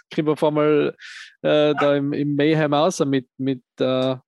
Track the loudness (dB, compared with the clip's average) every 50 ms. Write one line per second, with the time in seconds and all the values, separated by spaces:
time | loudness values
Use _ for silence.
0 | -20 -10 -6 -4 -2 -2 0 0 0 0 2 2 2 2 2 2 2 0 -4 -8
1 | -16 -20 -20 -20 -20 -20 _ _ -2 0 2 2 2 2 2 2 2 2 2 0
2 | 0 -2 -4 -2 -2 -2 0 0 2 2 2 2 2 0 2 2 0 0 0 -2
3 | -2 0 0 -2 -2 _ _ -6 -4 -4 -4 -6 _ _ _ -4 -2 -2 0 0
4 | -2 -2 -4 -6 _